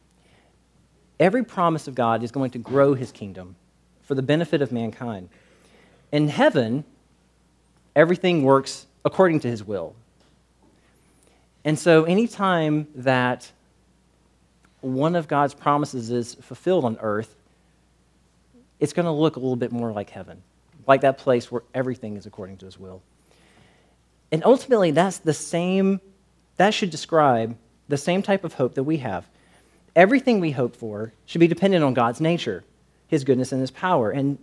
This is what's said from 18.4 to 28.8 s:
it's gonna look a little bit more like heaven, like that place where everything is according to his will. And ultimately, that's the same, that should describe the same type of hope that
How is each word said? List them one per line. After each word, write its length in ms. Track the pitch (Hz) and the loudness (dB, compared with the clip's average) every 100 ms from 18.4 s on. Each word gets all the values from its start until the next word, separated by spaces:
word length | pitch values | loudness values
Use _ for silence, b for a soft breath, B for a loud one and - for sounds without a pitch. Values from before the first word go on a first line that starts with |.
| _ _ _ _ | _ _ _ _
it's 140 | 151 | -4
gonna 180 | - 170 | -2 -2
look 240 | 147 156 127 | 0 0 0
a 40 | |
little 160 | 127 123 | -4 -2
bit 160 | 120 | -4
more 200 | 120 117 | -4 -6
like 160 | 104 101 | -6 -10
heaven, 320 | 101 90 87 _ _ _ - - | -14 -18 -20 _ _ _ -6 2
like 160 | 135 | 4
that 160 | 135 135 | 4 0
place 340 | 139 123 - | 0 0 -2
where 100 | 120 - | -10 -8
everything 420 | 127 127 120 107 101 | -6 -6 -8 -10 -14
is 80 | |
according 340 | 101 - 95 95 | -16 -16 -16 -16
to 80 | 95 | -20
his 120 | 92 | -20
will. 240 | 95 92 _ _ b b b b b b b b _ _ _ | -20 -20 _ _ b b b b b b b b _ _ _
And 140 | 160 | 0
ultimately, 460 | 196 262 - 226 175 | 2 2 2 2 2
that's 280 | 147 190 - | 2 0 -2
the 160 | 160 | -4
same, 680 | 143 - 170 180 190 190 196 - _ _ _ _ - | -4 -4 -4 -2 0 0 -2 -8 _ _ _ _ 0
that 180 | 196 | 0
should 160 | 214 196 | 0 -4
describe 640 | 156 - 160 147 117 113 113 _ _ - | -6 0 4 4 4 0 -8 _ _ -6
the 80 | 139 | -4
same 260 | - 185 | -2 -2
type 220 | 202 196 | 0 -2
of 100 | 165 | -2
hope 200 | - 123 | -4 -2
that 100 | - | -2